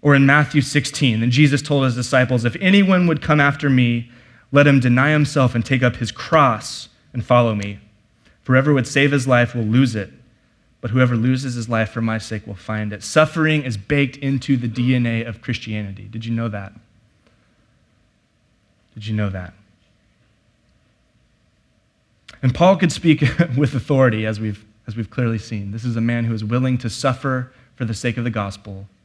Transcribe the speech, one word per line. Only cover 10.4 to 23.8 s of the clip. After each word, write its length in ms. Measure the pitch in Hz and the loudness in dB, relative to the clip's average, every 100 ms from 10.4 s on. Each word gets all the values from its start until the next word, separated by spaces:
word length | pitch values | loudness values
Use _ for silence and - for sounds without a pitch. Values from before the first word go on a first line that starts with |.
| _ _ _ _ | _ _ _ _
but 80 | 117 | -4
whoever 260 | 123 127 120 | 0 2 2
loses 380 | 120 131 135 | 0 -2 -4
his 160 | 120 113 | -8 -4
life 180 | 113 110 | -4 -4
for 140 | - | -4
my 160 | 113 110 | -4 -4
sake 280 | - 107 - | -8 -10 -10
will 80 | |
find 380 | 104 - 107 107 | -16 -8 -6 -6
it." 100 | 107 | -10
Suffering 600 | - 160 156 165 156 156 | -2 2 2 0 0 0
is 160 | 131 104 | -2 -8
baked 400 | - 143 139 - | -2 0 0 -4
into 400 | 135 135 - 135 | -4 -4 -2 -2
the 100 | 120 | -2
D 260 | 113 123 | -2 0
N 120 | 127 120 | 0 0
A 180 | 113 | -4
of 160 | 117 104 | -6 -10
Christianity. 680 | - 117 - 107 101 98 101 | -8 -8 -6 -8 -8 -12 -14
Did 160 | 113 113 | -12 -6
you 80 | |
know 140 | 117 117 | -6 -6
that? 260 | 104 98 - _ _ _ _ _ _ _ _ _ _ _ _ _ _ _ _ _ _ _ _ _ | -8 -14 -20 _ _ _ _ _ _ _ _ _ _ _ _ _ _ _ _ _ _ _ _ _
Did 140 | - 107 | -14 -6
you 100 | 107 | -4
know 140 | 104 | -4
that? 240 | 95 90 - _ _ _ _ _ _ _ _ _ _ _ _ _ _ _ _ _ _ _ _ _ _ _ _ _ _ - - | -6 -14 -20 _ _ _ _ _ _ _ _ _ _ _ _ _ _ _ _ _ _ _ _ _ _ _ _ _ _ -20 -4
And 120 | 127 | -2
Paul 220 | - 175 196 | 4 4 4
could 160 | 180 | 0
speak 300 | - 170 151 135 - | 0 2 2 2 0
<laughs> 160 | 170 123 | 0 2
with 180 | 143 | 0
authority, 520 | 135 | -2